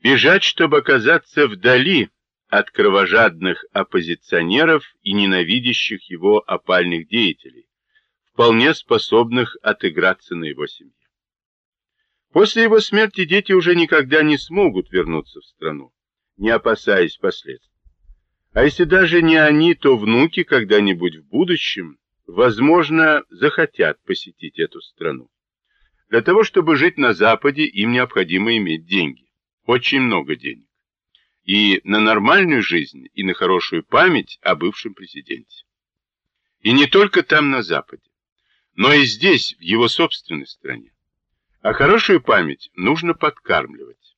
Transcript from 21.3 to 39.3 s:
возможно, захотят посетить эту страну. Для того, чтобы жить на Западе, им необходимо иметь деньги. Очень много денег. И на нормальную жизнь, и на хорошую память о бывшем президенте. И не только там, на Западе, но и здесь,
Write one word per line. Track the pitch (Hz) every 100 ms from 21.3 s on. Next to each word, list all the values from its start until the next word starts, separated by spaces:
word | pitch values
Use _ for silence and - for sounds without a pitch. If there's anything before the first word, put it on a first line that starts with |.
| 110 175 170 - - 82 71 _ _ -
возможно, | 87 123 104 139 175 147 160 160 151 -
захотят | 87 143 - 160 - 82 73
посетить | - 90 - _ 80 -
эту | 82 -
страну. | - _ 82 67 62 _ _ _ _ _ _ _ _
Для | -
того, | - 196
чтобы | 214 185 160 147
жить | 175 -
на | 127
Западе, | 90 107 110 143 143
им | 156 104 110
необходимо | 123 123 - 87 92 107 117
иметь | 92 80 82
деньги. | 95 78 64 _ _ _ _
Очень | - 120 - 139
много | 127 95 69
денег. | 76 69 57 _ _ _ _ _ _ _ _
И | - 104 104 95
на | - 107
нормальную | 107 107 107 185 180 135
жизнь, | 95 85 71 69 64
и | -
на | 95
хорошую | 90 92 90 - 85
память | - 127 180 143 - -
о | -
бывшем | 82 87 - 113
президенте. | 98 92 80 67 - 60 - _ _ _ _ _ _ _ _ _ _
И | 104
не | 131 143
только | 190 202 190
там, | - 156 143
на | 131
Западе, | 92 78 - - _ _ _ _ _ _ _
но | - 135
и | 147
здесь, | 135 107 175